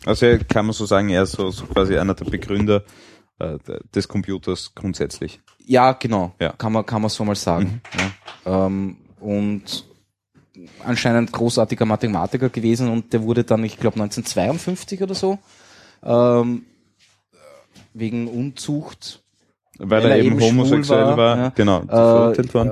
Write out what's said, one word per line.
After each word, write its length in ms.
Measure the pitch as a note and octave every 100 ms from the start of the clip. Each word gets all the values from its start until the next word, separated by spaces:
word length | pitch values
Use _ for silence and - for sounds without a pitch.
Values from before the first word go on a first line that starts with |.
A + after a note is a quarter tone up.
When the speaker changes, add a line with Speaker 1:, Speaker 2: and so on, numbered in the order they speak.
| -
Speaker 1:
Also 200 | G#2+ A#2+
er, 140 | A#2
kann 280 | - A2 G#2+
man 60 |
so 120 | G#2+ G#2
sagen, 240 | G2 G2+
er 140 | F2+
ist 100 | F#2+
so, 180 | - F#2+
so 140 | F#2 -
quasi 320 | - F#2+ F2
einer 160 | F#2+
der 120 | F#2 -
Begründer, 580 | F#2+ - G2+ G#2+ G2+ - - - _ _ -
äh, 180 | E2 D2 -
de-, 140 | - -
des 140 | G#2 -
Computers 680 | G#2 F#2+ F#2+ - F2+ -
grundsätzlich. 680 | - G2+ F2 C#2 - E2 - _ _ -
Speaker 2:
Ja, 260 | B2 B2+
genau. 400 | B2+ A#2+ G#2+ F2+ -
Speaker 1:
Ja. 140 | E2+
Speaker 2:
Kann 180 | - A2+
man, 140 | A2 G#2
kann 160 | A2
man 80 | G#2+
so 140 | - G#2
mal 100 | G2+
sagen. 460 | - E2+ G2 A2+ -
Speaker 1:
Mhm. 60 | - F#2+ G2 - - F#2
Speaker 2:
Ja. 200 | F#2+ F#2+
Ähm, 300 | G2 G2 - _ _
und 680 | G#2+ G#2 G#2 G#2 - - - _ _ _ _ _ _ - - -
anscheinend 480 | - A#2 B2+ A#2 A#2
großartiger 540 | - A#2 A#2 A2 A#2+ A2
Mathematiker 640 | G#2+ A#2 F#2+ E2+ B2+ B2+
gewesen 400 | A#2+ A2+ A#2 B2
und 240 | A2+ A2
der 100 | A2+
wurde 200 | A2 A#2+
dann, 200 | A#2 A2
ich 160 | A2 -
glaub, 160 | A2+ A2
neunzehnhundertzweiundfünfzig 1040 | G#2 - A2 - F#2+ E3 - F3+ - F#3+
oder 140 | F#3+ F#3
so, 240 | F#3+ G3 _ _ _ - - _
ähm, 600 | - A#2+ A#2+ A#2+ A#2+ A#2+ - _ _ _ _ _ _ _ - - _ - -
wegen 340 | A2 A2 A#2 A#2
Unzucht, 960 | A#2+ C#3 C3+ - D3 D3+ - - - _ _ _ _ _ -
Speaker 1:
Weil 120 | G2 G#2+
Speaker 2:
weil 80 | A2+
Speaker 1:
er 60 | A2
Speaker 2:
er 60 |
Speaker 1:
eben 40 | A2
Speaker 2:
eben 120 | A2+
schwul 100 | A2+
Speaker 1:
homosexuell 560 | B2+ C3 D3+ C#3+ C3+ C3+
Speaker 2:
war, 120 | A2+
Speaker 1:
war, 200 | A#2 A#2+
Speaker 2:
ja, 120 | B2+ -
Speaker 1:
genau, 260 | G#2 F#2
Speaker 2:
äh, 40 | F2
Speaker 1:
verurteilt 640 | A#2 A#2 A#2 A#2 A2+ B2+
worden. 160 | A#2+ A#2